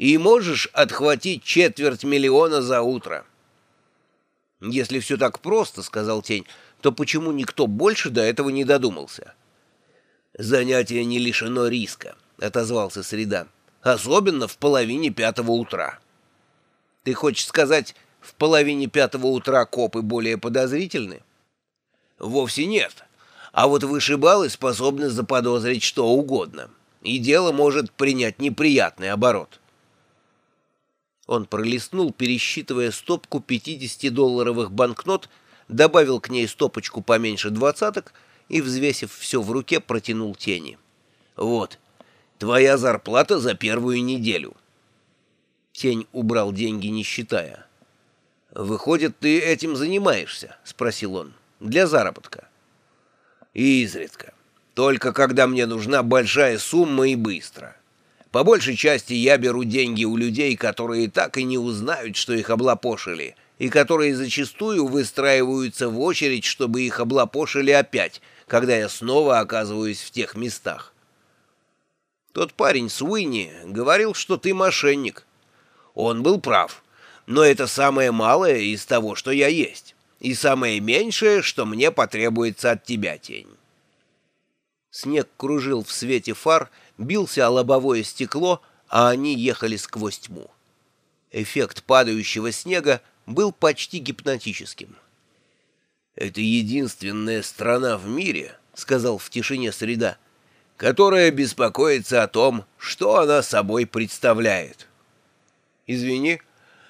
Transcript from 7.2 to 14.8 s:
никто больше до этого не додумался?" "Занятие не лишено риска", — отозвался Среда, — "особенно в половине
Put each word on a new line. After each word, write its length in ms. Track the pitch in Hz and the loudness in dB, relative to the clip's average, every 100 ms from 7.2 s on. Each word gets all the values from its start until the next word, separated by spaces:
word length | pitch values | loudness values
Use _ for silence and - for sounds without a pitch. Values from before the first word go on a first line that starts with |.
| 160 | -2
никто 340 | 143 120 - 120 | -4 -4 -2 0
больше 420 | 104 196 214 151 | 2 2 0 -2
до 140 | 120 | 0
этого 260 | 110 120 139 | 0 0 -2
не 160 | 135 | 0
додумался?" 720 | 135 143 117 82 69 - - _ _ _ _ _ _ _ _ _ _ - | 2 2 2 -4 -12 -18 -20 _ _ _ _ _ _ _ _ _ _ -10
"Занятие 640 | 104 131 123 127 117 120 | 0 2 2 2 0 -2
не 140 | 120 123 | -2 -2
лишено 500 | 120 - 113 123 120 | 0 -2 -2 -2 -2
риска", — 480 | 120 101 - - - _ - | -2 -6 -10 -16 -20 _ -10
отозвался 640 | 101 120 113 120 98 101 | -4 -2 -2 -2 -4 -6
Среда, — 440 | - 107 107 95 85 _ _ _ | -8 -6 -4 -4 -6 _ _ _
"особенно 680 | 127 113 117 185 196 147 110 | 0 0 2 2 2 0 -4
в 80 | - | -2
половине 540 | 147 139 | 2 2